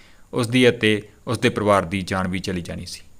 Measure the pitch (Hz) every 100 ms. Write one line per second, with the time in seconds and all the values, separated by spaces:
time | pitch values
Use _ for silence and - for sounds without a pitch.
0 | - - - - 113 127 123 120 107 107
1 | - _ - 113 120 - 104 98 87 95
2 | 90 95 92 92 95 92 82 85 87 -
3 | -